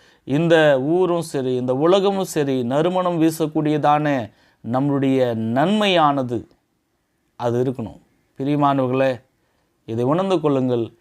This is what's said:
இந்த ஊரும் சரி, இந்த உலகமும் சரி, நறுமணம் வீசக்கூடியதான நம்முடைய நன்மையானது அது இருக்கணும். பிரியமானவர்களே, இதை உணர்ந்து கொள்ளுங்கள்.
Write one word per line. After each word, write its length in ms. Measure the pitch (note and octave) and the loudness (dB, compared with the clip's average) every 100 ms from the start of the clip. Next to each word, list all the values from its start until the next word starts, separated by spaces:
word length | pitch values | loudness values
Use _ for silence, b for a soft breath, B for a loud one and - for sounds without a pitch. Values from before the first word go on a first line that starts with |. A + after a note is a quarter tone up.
| b b | b b
இந்த 560 | - C#3+ E3 D#3+ D3+ C3+ | -4 0 4 4 6 4
ஊரும் 420 | C#3 F3 F3+ E3+ | 2 0 2 0
சரி, 340 | D#3+ C#3+ B2+ B2 | -4 -4 -2 -2
இந்த 180 | B2+ | -2
உலகமும் 500 | C3 E3 G3 G3 G3 | 0 2 4 2 -2
சரி, 380 | F3+ D#3+ C#3 C3 | -4 -2 -2 -2
நறுமணம் 600 | A#2+ C#3 E3+ F#3 F3+ E3+ | -2 0 0 0 -2 0
வீசக்கூடியதான 1080 | D#3+ D#3+ D#3 D#3 D3+ D3+ D3 D3+ D3+ C3+ G#2 b b b | 0 0 -2 -2 0 0 2 2 0 -2 -4 b b b
நம்முடைய 720 | A2+ B2+ C#3+ C#3 C3+ C3 B2 A2+ | -6 -2 0 0 2 2 0 -2
நன்மையானது 1120 | A2+ B2 E3 G#3+ G3+ E3+ D3+ C#3 B2 A#2 - _ _ _ _ _ _ _ _ - | -2 0 0 2 2 2 2 0 -4 -6 -8 _ _ _ _ _ _ _ _ -6
அது 260 | B2 A#2+ | -2 0
இருக்கணும். 380 | C3 B2+ G2+ - _ _ _ - | -2 -4 -10 -14 _ _ _ -8
பிரியமானவர்களே, 840 | C#3 D3 C#3+ C#3 B2+ C3 C3+ B2 _ _ _ _ _ _ | -4 0 2 2 0 0 0 -2 _ _ _ _ _ _
இதை 200 | - A2+ | -8 -4
உணர்ந்து 360 | B2 E3 F#3+ F3 | 0 0 0 0
கொள்ளுங்கள். 520 | D3+ C3+ B2+ A#2 A2 - | 0 0 0 -2 -4 -10